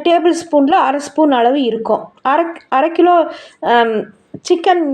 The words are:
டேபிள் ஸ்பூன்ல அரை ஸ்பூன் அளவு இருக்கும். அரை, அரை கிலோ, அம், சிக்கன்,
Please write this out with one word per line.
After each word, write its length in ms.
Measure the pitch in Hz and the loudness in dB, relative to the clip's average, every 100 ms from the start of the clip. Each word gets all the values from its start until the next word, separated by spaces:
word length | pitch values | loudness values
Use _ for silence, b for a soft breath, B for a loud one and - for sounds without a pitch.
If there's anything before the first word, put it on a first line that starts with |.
டேபிள் 320 | 339 339 339 330 | 2 2 2 -2
ஸ்பூன்ல 380 | - 294 277 359 | 0 0 2 2
அரை 180 | 262 285 | 0 -2
ஸ்பூன் 320 | - - 311 | -6 0 2
அளவு 260 | 254 233 285 | 2 2 0
இருக்கும். 380 | 240 220 220 214 - _ | -2 -4 -2 -4 -4 _
அரை, 220 | 254 302 339 339 - | -2 -2 -2 -8 -4
அரை 220 | 269 320 | -2 -2
கிலோ, 240 | 330 349 349 320 B B B - | 2 2 2 0 B B B 0
அம், 280 | 233 226 214 - - _ - | 2 2 -2 -6 -14 _ -10
சிக்கன், 400 | - 339 370 359 294 | -2 0 2 0 0